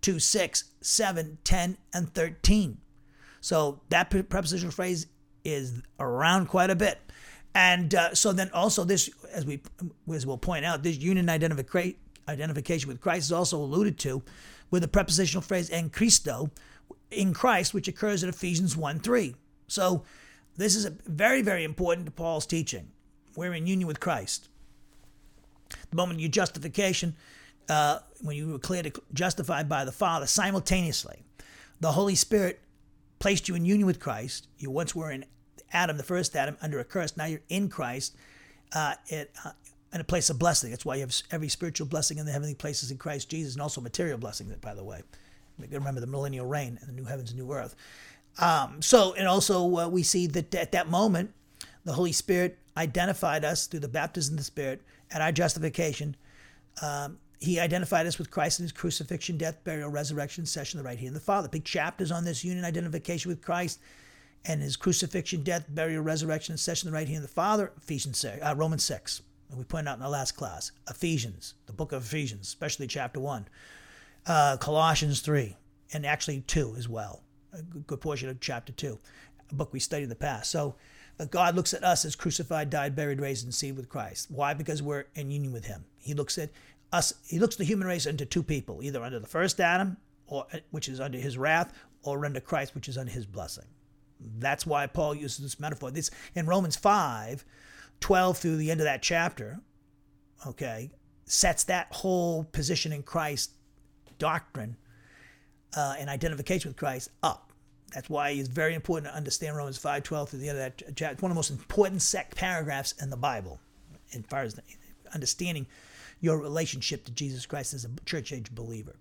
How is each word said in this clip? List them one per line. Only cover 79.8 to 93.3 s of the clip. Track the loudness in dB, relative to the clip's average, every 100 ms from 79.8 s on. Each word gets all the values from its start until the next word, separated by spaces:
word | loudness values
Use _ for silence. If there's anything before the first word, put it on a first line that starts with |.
studied | -4 -4
in | -4
the |
past. | -4 -4 -4 -2
So, | -2 -2 -6 -18 -20 -20 -10
uh, | -4
God | 4 4
looks | 4 0
at | 2
us | 4 4 2
as | -2
crucified, | -2 -2 -2 -2 -2
died, | 0 -2 -2
buried, | -2 -2
raised, | -2 -4
and | -4
seated | -4 -4 -6
with | -8
Christ. | -8 -8 -8 -8
Why? | -2 0
Because | 0 -2 -4
we're | -2 -4 -6
in | -8 -4
union | -2 -2
with | -4 -8
him. | -10 -12 _
He | -8
looks | -4 -2 -4
at | -6 -10 -20 _ _
us, | 0 2 -2 -4
he | 2
looks | 2 2
the |
human | 0 0 0
race | -2 -2
into | -4
two | -2 -2
people, | 0 -2 -4 -8
either | -6 -6
under | -6 -8
the | -4
first | 0 0 4
Adam, | 4 4 2 -4 _ _ -8
or, | -8 -6
uh, | -12 -10
which | -8 -6
is | -6
under | -6 -4
his | -6 -2
wrath, | 2 4 2 -6 -20 _
or | -4 -2
under | -2 -4
Christ, | -2 -2 -2
which | -8 -8
is | -8
under | -6
his | -8
blessing. | -8